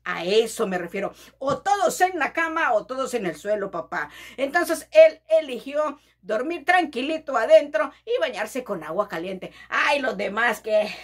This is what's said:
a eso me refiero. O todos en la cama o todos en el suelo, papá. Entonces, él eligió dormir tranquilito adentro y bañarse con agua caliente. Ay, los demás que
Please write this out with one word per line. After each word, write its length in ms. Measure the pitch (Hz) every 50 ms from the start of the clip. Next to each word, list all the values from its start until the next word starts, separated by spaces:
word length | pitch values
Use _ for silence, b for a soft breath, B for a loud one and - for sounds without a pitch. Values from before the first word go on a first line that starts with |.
| -
a 200 | 185 175 175 170
eso 440 | 180 208 226 240 220 - - 220 190
me 100 | 185 175
refiero. 340 | 170 170 - 196 190 - B B B B B -
O 180 | 269 277 269 -
todos 420 | - 392 403 403 359 - - -
en 160 | 359 370 370 320
la 120 | 269 269 -
cama 400 | 330 330 330 320 330 311 277 226
o 120 | 208 -
todos 280 | - 262 262 269 - 247
en 120 | 233 190
el 80 | 170 156
suelo, 380 | - - 202 214 208 196 185 -
papá. 360 | 165 160 - 175 160 147 B B B B B B
Entonces, 520 | B 269 277 294 349 339 311 320 311 - _ -
él 280 | 311 320 320 311 - _ - 320 320
eligió 580 | 311 269 247 208 - 269 285 302 302 294 269 b b b b _
dormir 440 | _ 180 220 214 254 320 349 311 -
tranquilito 720 | - 370 370 339 - - 233 262 302 320 311 - 285 262
adentro 560 | 226 226 262 320 311 294 285 294 302 302 262 B B B
y 160 | 440 480 508
bañarse 420 | 330 269 220 185 214 214 - 262 -
con 220 | - 208 170 147
agua 240 | 151 160 196 208 202
caliente. 440 | 185 165 170 190 190 180 185 - B B B B
Ay, 300 | - 269 311 294 302 277
los 180 | 262 226 202
demás 440 | 185 208 190 196 220 233 240 208 -
que 340 | - 220 214 214 208 190 B B